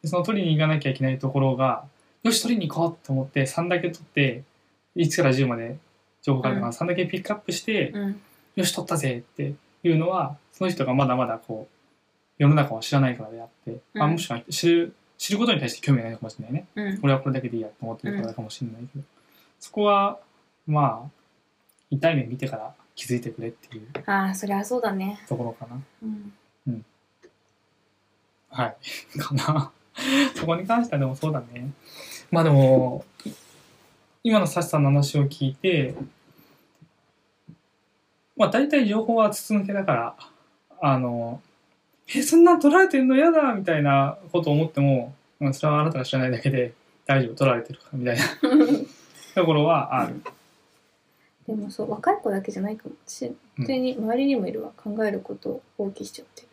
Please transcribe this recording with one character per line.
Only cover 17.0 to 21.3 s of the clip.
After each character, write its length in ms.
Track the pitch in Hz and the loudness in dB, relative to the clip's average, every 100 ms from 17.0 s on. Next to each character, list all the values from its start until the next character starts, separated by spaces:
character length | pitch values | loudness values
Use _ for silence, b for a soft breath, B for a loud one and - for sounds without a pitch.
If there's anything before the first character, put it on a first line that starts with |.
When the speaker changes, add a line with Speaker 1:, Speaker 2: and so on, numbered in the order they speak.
Speaker 1:
俺 100 | 139 | 0
は 80 | 135 | 0
こ 80 | 135 | 0
れ 60 | |
だ 80 | 131 | -4
け 80 | 127 | -4
で 60 | 117 | -6
い 40 | |
い 20 | |
や 60 | 107 | -8
と 60 | _ | _
思 120 | 113 | -12
っ 40 | 113 | -8
て 120 | - | -8
る 100 | 101 | -6
か 40 | 113 | -6
ら 60 | |
か 80 | 113 | -8
も 80 | 107 | -14
し 160 | - | -10
れ 60 | 120 | -12
な 80 | 110 | -12
い 20 | |
け 60 | 131 | -14
ど、 40 | 143 | -14
Speaker 2:
う 20 | |
ん。 40 | 143 _ b b b _ | -16 _ b b b _
Speaker 1:
そ 120 | - | -12
こ 100 | - | 0
は、 360 | 208 202 202 208 _ _ _ _ - | 2 4 2 -4 _ _ _ _ -2
ま 380 | 147 139 113 143 | 0 2 -2 -12
あ、 40 | _ _ | _ _